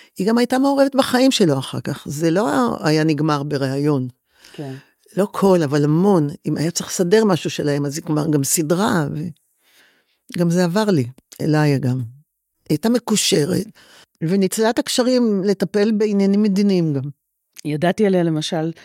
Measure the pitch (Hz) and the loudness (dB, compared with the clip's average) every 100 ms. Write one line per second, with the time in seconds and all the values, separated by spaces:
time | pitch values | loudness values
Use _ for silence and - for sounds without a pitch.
0 | - - 190 233 247 254 277 277 277 254 | -16 -6 -2 0 0 0 2 2 2 0
1 | - 247 269 - 180 135 - 127 - 135 | 0 2 2 4 2 0 -4 -8 -6 -8
2 | 175 147 165 170 254 294 240 - 143 156 | -8 -4 0 0 0 0 -2 -2 0 2
3 | 156 143 156 147 147 143 135 139 147 143 | 2 0 0 -2 -2 -4 -4 -2 0 0
4 | 127 - _ _ - - 139 135 - _ | -2 -10 _ _ -20 -16 -14 -14 -18 _
5 | _ - 202 - 196 180 147 147 147 156 | _ -4 -4 2 4 4 2 2 2 2
6 | 196 185 147 - - 131 156 - 185 - | 4 4 2 -4 -6 -4 -2 -4 -6 -4
7 | 175 214 220 160 165 - 147 143 143 147 | 2 4 4 2 -2 -4 -2 -2 -4 -6
8 | 170 151 165 147 135 - 151 175 226 185 | -4 -2 0 0 0 -2 0 0 0 0
9 | 143 147 170 - _ _ _ _ _ _ | -2 -6 -8 -12 _ _ _ _ _ _
10 | _ _ - 175 175 175 175 185 214 170 | _ _ -8 -2 0 2 0 0 2 0
11 | 120 - - - 151 151 151 135 135 127 | 0 -6 -18 -6 0 2 2 2 0 -2
12 | 117 135 _ _ _ _ - 151 226 240 | -6 -14 _ _ _ _ -6 -2 0 -2
13 | - 208 - 190 143 - 214 - - - | 0 -2 0 0 0 -2 -6 -14 -20 -20
14 | - - 160 196 190 - 220 247 - - | -20 -8 -2 0 0 0 -2 0 -2 0
15 | 247 254 240 196 190 190 185 208 208 214 | 2 2 2 0 0 0 0 0 0 2
16 | 214 202 196 202 214 190 202 185 160 139 | 0 2 2 2 2 2 2 2 0 -2
17 | 143 - _ _ _ - 151 147 170 190 | -6 -12 _ _ _ -12 -8 -2 0 2
18 | 208 185 170 156 156 170 165 165 | 2 2 0 -2 -4 -4 -4 -8